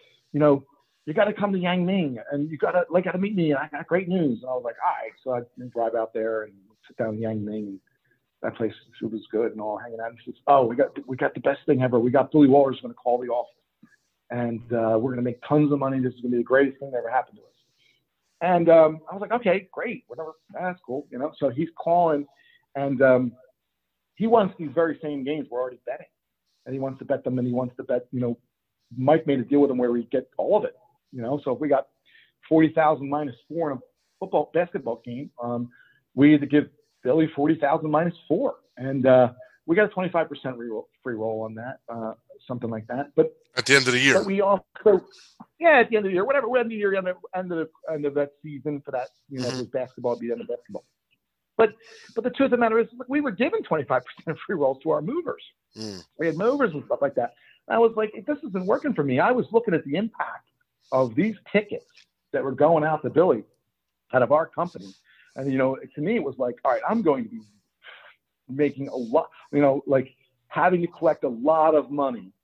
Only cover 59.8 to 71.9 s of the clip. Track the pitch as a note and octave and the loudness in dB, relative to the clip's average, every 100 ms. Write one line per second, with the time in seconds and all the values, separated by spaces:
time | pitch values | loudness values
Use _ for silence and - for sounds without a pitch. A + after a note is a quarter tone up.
59.8 | C#3 D#3+ A3+ - - - _ _ _ _ | -2 -4 -4 -6 -10 -12 _ _ _ _
60.8 | _ C3 B2+ A2+ G#3+ - - G3+ G#3 - | _ 0 0 0 -2 -2 -2 -2 -2 -8
61.8 | - _ _ _ _ C3+ C3 C3+ D3 D#3 | -12 _ _ _ _ -4 -2 2 4 4
62.8 | D3+ D3+ B2 C3+ F3+ A2+ - _ _ _ | 2 -2 0 2 4 2 -4 _ _ _
63.8 | _ _ _ B2+ A#2+ D3+ E3 - F3 - | _ _ _ 0 2 2 0 -4 -6 -8
64.8 | - - _ _ _ - C#3 C3+ C3+ E3 | -20 -20 _ _ _ -8 -2 0 0 -2
65.8 | C3 - D#3+ A#3 C#3 B2 B2 A#2+ C3+ A#2+ | -10 -6 -4 -2 -4 -4 -6 -2 -2 0
66.8 | C#3 A3+ E3 C3+ A2 A2+ G#2+ _ _ _ | -2 0 2 0 -2 -12 -20 _ _ _
67.8 | - - - _ _ _ - C3+ D3 C#3 | -20 -20 -20 _ _ _ -8 -2 -2 -2
68.8 | C#3 C3 A2+ C3+ - - - C#3+ C#3+ C#3 | -8 -8 -2 -2 -2 -10 -4 2 2 2
69.8 | - C3+ C3 _ _ _ _ D3+ F3 F3+ | 0 0 0 _ _ _ _ 0 2 2
70.8 | E3+ - D#3+ D3+ C#3 A#2 C#3+ D#3+ D#3 D3+ | -2 -2 -2 0 -2 0 2 4 4 4
71.8 | C3+ | 2